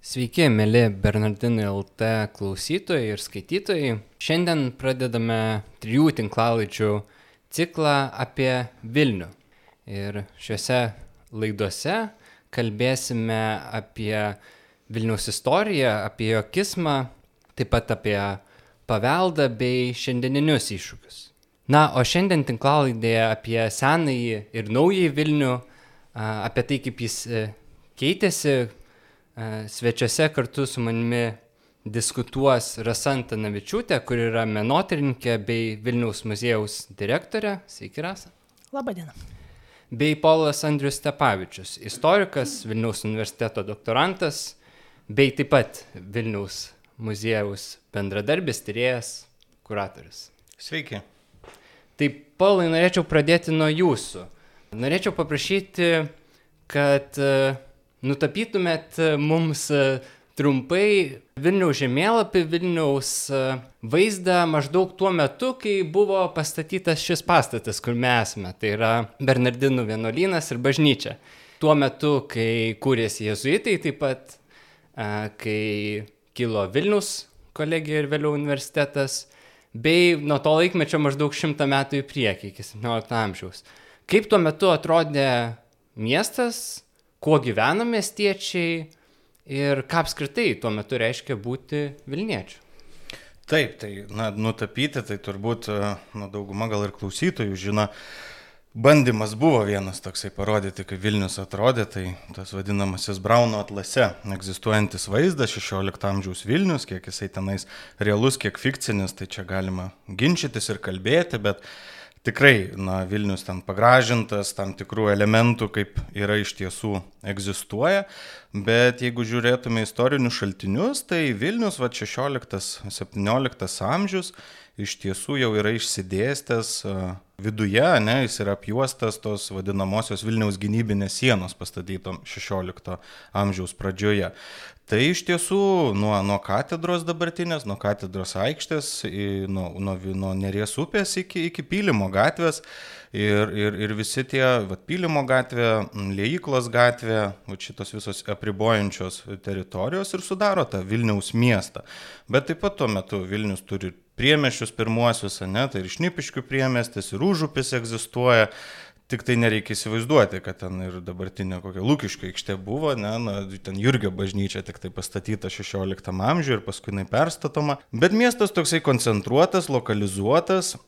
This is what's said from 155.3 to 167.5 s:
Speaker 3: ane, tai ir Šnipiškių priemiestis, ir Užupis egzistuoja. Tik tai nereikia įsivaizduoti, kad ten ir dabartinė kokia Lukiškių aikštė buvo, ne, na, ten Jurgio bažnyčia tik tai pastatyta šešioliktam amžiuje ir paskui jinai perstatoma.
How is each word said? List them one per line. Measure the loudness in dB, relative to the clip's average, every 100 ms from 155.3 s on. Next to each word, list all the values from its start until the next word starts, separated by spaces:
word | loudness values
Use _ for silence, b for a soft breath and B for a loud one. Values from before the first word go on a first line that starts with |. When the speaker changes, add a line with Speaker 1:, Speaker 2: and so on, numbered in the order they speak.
| -8
Speaker 3:
ane, | -4 -2 -2
tai | -4
ir | -8
Šnipiškių | -2 -2 -2 -8 -8 -4
priemiestis, | -2 0 0 -2 -6 -8 -2
ir |
Užupis | 0 2 0 -2 -2 -4
egzistuoja. | -4 -8 -6 0 4 6 6 B B B B B _
Tik | -6 0
tai | 4
nereikia | 4 2 -2 -6
įsivaizduoti, | -4 -4 4 6 6 2
kad | -8 -10
ten | -8 -6
ir | -8 -8
dabartinė | -10 -8 -10 -6 -6 -6
kokia | -8 -4
Lukiškių | 2 2 0 -8 -10
aikštė | -10 -6 -6
buvo, | -4 -4 -2 -2
ne, | -2 -4
na, | -4 -4 -8 -10
ten | -10 0
Jurgio | 2 2 0 -2
bažnyčia | -4 -2 -2 -4 -10
tik | -10
tai | -10
pastatyta | -10 -8 -8 -4 -6 -6
šešioliktam | -8 -8 -4 -4 -4 -6 -2
amžiuje | 2 2 2 -2
ir | -2
paskui | -10 -6
jinai | -6 -2
perstatoma. | 0 0 0 -4